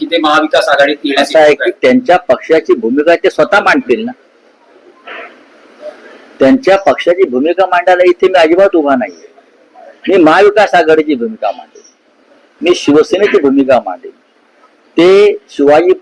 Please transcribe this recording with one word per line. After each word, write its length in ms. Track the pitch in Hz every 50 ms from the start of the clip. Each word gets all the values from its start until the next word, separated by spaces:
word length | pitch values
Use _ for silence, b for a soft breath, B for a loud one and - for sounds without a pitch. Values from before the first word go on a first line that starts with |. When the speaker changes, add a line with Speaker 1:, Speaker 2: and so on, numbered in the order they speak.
Speaker 1:
की 60 | 151
ते 120 | 143 165 170
महाविकास 500 | 156 151 151 156 156 151 - 170 - -
आघाडीत 280 | - 143 139 147 147 143 -
येण्यास 240 | 143 139 139 139 -
Speaker 2:
असं 100 | - 156
आहे 120 | 151 151
Speaker 1:
इच्छुक 140 | 143 135 127
Speaker 2:
की 60 | 120
Speaker 1:
आहेत? 100 | - -
Speaker 2:
त्यांच्या 340 | - 127 127 127 127 160 175 180 - -
पक्षाची 460 | 123 - - - 160 160 156 - 180
भूमिका 400 | 127 110 113 131 143 147 170 170
ते 160 | 165 - 180
स्वतः 300 | - - 151 - 202 208
मांडतील 440 | 196 190 170 147 - 147 120 110 226
ना. 80 | 240 247 _ _ _ _ _ _ _ _ _ _ _ _ _ _ - _ _ _ - - - - - - _ _ _ _ _ _ _ _ - - - - - - - - - - - - -
त्यांच्या 380 | 135 131 131 131 - 180 190 190
पक्षाची 500 | - 143 127 - - 170 175 185 190 147
भूमिका 380 | 123 127 143 165 175 185 190
मांडायला 360 | 180 180 175 175 185 180 180 180
इथे 220 | 180 175 - 190 185
मी 100 | 185 180
अजिबात 380 | 165 156 170 180 196 196 190
उभा 180 | 165 147 143 135
नाहीये. 360 | 127 110 95 85 - - - _ _ _ _ _ _ _ _ _ - - - - _ - -
मी 80 | 185
महाविकास 580 | 190 160 156 160 185 208 202 202 214 202 - -
आघाडीची 400 | 175 160 156 160 160 156 151 147
भूमिका 360 | 117 117 113 110 - - 101
मांडेन, 320 | - - - - - - _ _ _ _ _ _ _ _ _ _ _ _ _ _ _ -
मी 140 | 143 170 180
शिवसेनेची 640 | - - - 143 156 151 - - 185 208 190 - 190
भूमिका 380 | 143 139 135 139 135 131 131 117 113
मांडेन. 240 | 92 90 87 - - - _ _ _ _ _ _ _ _ _ _ _ _ _ _ _ _
ते 400 | 165 170 180 190 202 208 202 202 - _ _
शिवाजी 420 | - - 139 143 147 160 175 185 185 -